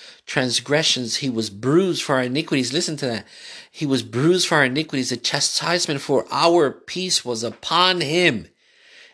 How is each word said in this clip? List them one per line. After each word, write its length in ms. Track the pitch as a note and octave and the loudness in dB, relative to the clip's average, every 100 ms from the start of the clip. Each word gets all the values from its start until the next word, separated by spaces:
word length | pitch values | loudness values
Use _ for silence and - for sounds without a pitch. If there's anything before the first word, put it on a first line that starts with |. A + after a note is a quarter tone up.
| - - - | -20 -20 -6
transgressions, 880 | D3 B2+ A2+ A#2+ D3 D#3 C3+ A#2 - | -2 0 -2 0 0 2 -2 -4 -4
he 120 | C3 | -2
was 220 | A2+ G#2 | -4 -4
bruised 520 | G2+ B2 E3 F#3+ D3+ | -4 2 2 2 -2
for 120 | - | 0
our 80 | C3 | 0
iniquities." 500 | B2 C#3 E3 C3+ A#2+ | 0 -2 0 0 0
Listen 240 | D3 E3+ D3+ | -2 -4 -4
to 80 | C3 | -4
that. 200 | G#2+ - - - - - | -6 -10 -20 -20 -20 -18
"He 140 | - | -6
was 180 | D3 C3 | 0 0
bruised 440 | G#2+ A2+ D#3 F3+ - | -2 0 2 2 4
for 100 | D#3+ | 4
our 80 | |
iniquities. 460 | B2+ C#3 D#3 C3+ A#2+ | 4 0 -4 -4 -4
The 60 | A#2+ | -4
chastisement 840 | - A#2 - - D#3+ F3 F3 C#3 | -2 -2 -2 -2 -2 -2 -2 -4
for 240 | - C3+ - | 0 0 0
our 400 | C3+ E3+ F3 C3+ | 2 4 4 4
peace 540 | - - F3 F#3 - | -2 -10 -8 -4 -4
was 180 | B2 A2+ | -4 -6
upon 580 | A2+ - - E3 F#3 F3+ | -6 -8 -2 4 4 4
him. 480 | C#3+ E3+ F3 A2 D#2+ _ _ _ _ - - | 0 2 2 0 -8 _ _ _ _ -20 -20